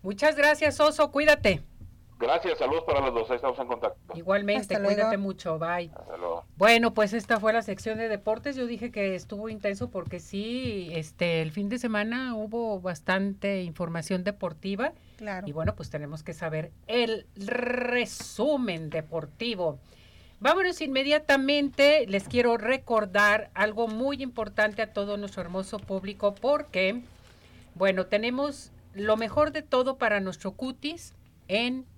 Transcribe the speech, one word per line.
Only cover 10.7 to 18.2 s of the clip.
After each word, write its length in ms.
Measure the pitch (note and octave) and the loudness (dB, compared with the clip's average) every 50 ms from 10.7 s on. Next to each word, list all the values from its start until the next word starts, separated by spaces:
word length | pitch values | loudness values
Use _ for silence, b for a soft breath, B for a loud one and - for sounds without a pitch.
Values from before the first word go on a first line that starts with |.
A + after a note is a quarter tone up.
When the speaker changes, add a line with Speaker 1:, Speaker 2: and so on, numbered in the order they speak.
| G#3+ G3 F3+ D#3+ | -6 -6 -8 -6
Speaker 1:
este, 500 | E3 E3 D#3 D#3 - - F3 E3+ E3 D#3+ | -6 -6 -6 -8 -4 -2 0 0 2 0
el 100 | D#3+ D#3+ D#3 | 0 -2 -4
fin 160 | - G3+ G3+ | -4 -4 -4
de 100 | B3 B3 | -4 -4
semana 560 | - A#3+ A3 G#3 G#3 A3 A#3 B3+ C4 B3+ A#3 | -2 -2 -2 0 -2 -2 -2 -4 -4 -4 -6
hubo 460 | G#3+ G#3+ G#3+ A3 A#3 A#3 A3 G#3 F#3 | -6 -6 -6 -4 -4 -2 -2 -4 -4
bastante 800 | F3+ F#3 F3 D#3 - - F#3 F#3+ G3 G3+ G3 G3 - G3+ G3+ F#3+ F3+ | -4 -6 -6 -4 -2 0 0 2 2 -2 -4 -4 -2 -2 -2 -2 -4
información 600 | E3+ D#3 - F3+ E3 E3+ E3 D#3+ - F#3+ F3+ F3+ | -6 -6 -6 -6 -4 -4 -6 -2 -2 -2 -2 -2
deportiva. 680 | G3+ G3+ - - F3 E3 - - F#3+ G3 G3 A#3+ D#4 E4+ b b b b | -4 -4 -4 -6 -8 -8 -6 -6 -6 -4 -2 -4 -4 -4 b b b b
Speaker 3:
Claro. 320 | - A3 G#3 G3 F#3 F#3+ | -14 -10 -8 -8 -8 -8
Speaker 1:
Y 60 | C#3+ C#3+ | -8 -6
bueno, 240 | D#3 D#3+ E3 D#3+ | -2 -2 -2 -2
pues 120 | - D#3 - | -4 -10 -10
tenemos 320 | - D3 D3 C#3+ D#3 D#3 | -8 -8 -8 -8 -10 -12
que 120 | - - D#3+ | -12 -12 -10
saber 400 | - F3 D#3+ D#3 D#3 D#3 - - - - | -8 -6 -4 -4 -4 -6 -8 -12 -20 -10
el 380 | - A3 B3 A#3 A3+ A3 G#3 - - - | -4 0 0 0 0 -2 -6 -8 -14 -16
resumen 1500 | G3 G3 G#3 A#3 A#3+ A#3+ B3 B3 B3 B3 A#3+ B3 B3 A#3 G#3 - - | -12 -8 -6 -4 -4 -2 -2 -4 -2 -2 -2 0 -2 -2 -2 -6 -14